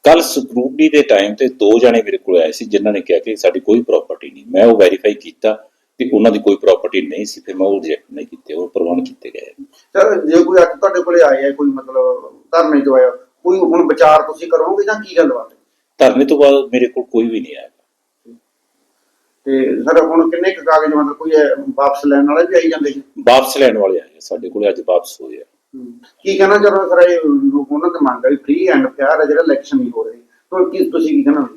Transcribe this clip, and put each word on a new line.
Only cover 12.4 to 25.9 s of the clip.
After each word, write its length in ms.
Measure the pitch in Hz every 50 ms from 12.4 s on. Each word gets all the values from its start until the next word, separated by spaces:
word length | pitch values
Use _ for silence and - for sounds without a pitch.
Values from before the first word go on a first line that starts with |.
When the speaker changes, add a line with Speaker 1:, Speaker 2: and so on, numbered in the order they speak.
| _ _
Speaker 2:
ਧਰਨੇ 300 | - 165 156 151 151 139
ਤੋਂ 160 | 139 139 131 127
ਆਇਆ, 140 | 127 123 120 - _ _ _ _ _
ਕੋਈ 160 | 175 185 190
ਹੁਣ 280 | 180 160 165 165 156 147
ਵਿਚਾਰ 340 | 151 - 170 151 151 156
ਤੁਸੀਂ 260 | 156 - - - 170 170
ਕਰੋਗੇ 380 | 165 156 156 349 392 403 403
ਜਾਂ 160 | 403 214 214
ਕੀ 160 | 208 - - -
ਗੱਲਬਾਤ 360 | - 143 127 117 113 - _
ਹੈ? 40 | _ _ _ _ _ _ _ _ _
Speaker 1:
ਧਰਨੇ 280 | 139 131 131 127 135
ਤੋਂ 140 | 139 156 139
ਬਾਅਦ 140 | 143 139 139
ਮੇਰੇ 340 | 139 135 135 117 127 123 117
ਕੋਲ 160 | - 127 120
ਕੋਈ 240 | _ - 113 113 117
ਵੀ 120 | 113 107
ਨਹੀਂ 160 | 85 - 73 -
ਆਇਆ। 100 | - - _ _ _ _ _ _ _ _ _ _ _ 240 117 117 _ _ _ _ _ _ _ _ _ _ _ _ _ _ _ _ _ _ _ _ _
Speaker 2:
ਤੇ 380 | 135 135 135 131 139 135 - -
ਸਰ, 200 | 151 165 165 156
ਹੁਣ 260 | 160 165 165 165 160
ਕਿੰਨੇ 220 | 170 170 180 190
ਕੁ 100 | 190 -
ਕਾਗਜ਼ 320 | 147 165 156 156 156 147 151
ਮਤਲਬ 220 | 147 147 143 147
ਕੋਈ, 160 | - 160 160
ਇਹ, 240 | 160 156 151 139 135 - 139 135 131
ਵਾਪਸ 300 | - 139 143 139 - - 143
ਲੈਣ 180 | 139 139 143
ਵਾਲੇ 220 | 147 147 160 175 180
ਵੀ 80 | 190
ਆਈ 140 | 170 165 165
ਜਾਂਦੇ 220 | 160 156 143 143
ਜੀ? 100 | 135 139 135 _ _ -
Speaker 1:
ਵਾਪਸ 380 | 135 117 123 131 131 131 - 143
ਲੈਣ 200 | 139 123 110 110
ਵਾਲੇ 220 | 101 95 95 85
ਆਏ 80 | - _
ਆ, 120 | _ 78
ਸਾਡੇ 300 | - - - 82 85 92
ਕੋਲੇ 200 | 87 104 104 101
ਅੱਜ 120 | 90 85 80 -
ਵਾਪਸ 300 | 90 87 - - - -
ਹੋਏ 160 | 67 65 62 62
ਆ। 60 | - _ _ _ _ _ _ 135
Speaker 2:
ਹੂੰ। 160 | 123 120